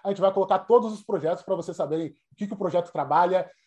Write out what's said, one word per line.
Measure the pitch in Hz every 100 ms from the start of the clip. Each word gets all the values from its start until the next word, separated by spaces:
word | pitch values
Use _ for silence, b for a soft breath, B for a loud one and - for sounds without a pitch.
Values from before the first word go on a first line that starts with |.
a | 196
gente | 202
vai | 190
colocar | 196 190 190
todos | - 240 220
os | 214
projetos | - 196 151 180
pra | -
vocês | 185 170 170
saberem | 143 156 160 - _
o | -
que | 202
que |
o | 208
projeto | 185 175 170
trabalha, | - 135 151 180 185 - b